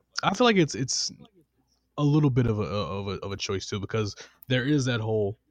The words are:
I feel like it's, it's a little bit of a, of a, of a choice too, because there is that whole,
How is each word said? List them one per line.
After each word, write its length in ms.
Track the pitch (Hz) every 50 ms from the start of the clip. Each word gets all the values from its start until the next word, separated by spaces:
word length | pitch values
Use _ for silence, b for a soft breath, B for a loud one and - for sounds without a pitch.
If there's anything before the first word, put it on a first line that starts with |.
| _ _ - -
I 140 | 131 165 202
feel 100 | - 247
like 120 | 240 214
it's, 180 | 185 160 143 -
it's 360 | 98 135 - - - - - - - - - _ _ _ _ _ _ _ _ _ _ _ _ _
a 60 | - 147
little 260 | 143 147 156 147 143
bit 160 | 123 131 120
of 140 | 113 107 104
a, 40 | 101
of 440 | 69 92 104 98 - 95 101 98
a, 40 | 101 92 -
of 120 | - 98
a 60 | 98
choice 280 | 95 - - 101 95 -
too, 140 | - 107 101
because 360 | 92 - - 113 107 101 - B B B B B _
there 180 | - 127 127 120
is 200 | 143 151 143 123
that 140 | 127 120 113
whole, 380 | 110 110 110 107 104 98 107 - _ _